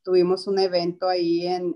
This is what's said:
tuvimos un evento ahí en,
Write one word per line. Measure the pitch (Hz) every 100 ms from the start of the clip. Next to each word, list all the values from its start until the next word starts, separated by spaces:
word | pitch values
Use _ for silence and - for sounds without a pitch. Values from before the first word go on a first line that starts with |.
tuvimos | - 180 175 190 202
un | 196
evento | 190 180 170 175 185
ahí | 180 170 170 175
en, | 180 175